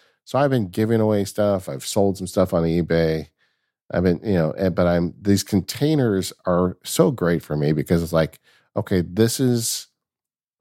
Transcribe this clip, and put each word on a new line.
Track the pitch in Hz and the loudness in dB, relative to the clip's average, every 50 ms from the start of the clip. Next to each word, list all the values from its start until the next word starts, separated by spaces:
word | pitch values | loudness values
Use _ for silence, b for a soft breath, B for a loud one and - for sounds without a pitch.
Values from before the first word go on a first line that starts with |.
| b b b b b | b b b b b
so | - - 127 | -6 -2 0
I've | 143 139 | 0 2
been | 135 127 107 90 | 2 0 -2 -2
giving | 87 107 110 110 117 113 | -2 -2 0 2 2 2
away | 110 107 107 101 98 | 2 2 2 0 0
stuff. | 95 - - 104 104 101 95 90 | -2 -2 0 2 2 2 0 -2
I've | - 69 67 - | -6 -10 -10 -10
sold | - - 107 101 98 95 87 | -4 0 2 2 2 0 -2
some | 95 | -8
stuff | 90 - 104 92 90 - | -4 0 0 0 2 2
on | 85 82 | 0 0
eBay. | 82 82 87 82 - 82 82 82 80 80 80 78 - _ _ _ _ _ _ _ _ _ _ _ _ | 2 0 0 0 0 0 0 2 0 0 -2 -6 -10 _ _ _ _ _ _ _ _ _ _ _ _
I've | - 87 90 | -4 0 2
been, | 92 87 - - | 2 0 0 -2
you | 110 101 | -2 0
know, | 90 80 78 - | 0 0 0 0
and, | - 98 95 85 | 0 -2 -2 0
but | 95 90 | 2 2
I'm, | 87 87 87 85 87 - - | 2 2 0 0 -2 -6 -6
these | - 98 101 95 - | -2 0 0 0 0
containers | - - 98 87 - - - 143 151 156 147 131 117 101 95 90 - - _ _ | 0 -2 -2 -2 -2 -6 -4 0 0 2 2 2 2 0 0 -2 -4 -10 _ _
are | 92 90 87 90 90 - - _ | 0 0 2 2 0 -2 -6 _
so | - - - - 185 | -8 0 2 2 2
great | 139 107 87 85 87 80 - | 2 0 0 0 0 0 -2
for | - 76 | -4 -4
me | 73 73 73 78 | 0 0 2 0
because | 76 67 - 87 82 82 | 0 0 2 0 0 0
it's | 80 85 | 0 0
like, | 82 80 76 - - b b b b b b b | 0 0 0 -2 -12 b b b b b b b
okay, | 107 104 - 101 92 | -8 -4 -2 0 -2
this | 85 87 90 98 110 113 - - | -2 -2 0 2 2 2 2 0
is, | 139 127 123 117 113 - - - - - _ _ _ _ _ _ _ _ _ _ _ _ _ _ | 0 0 0 0 -2 -4 -6 -8 -10 -14 _ _ _ _ _ _ _ _ _ _ _ _ _ _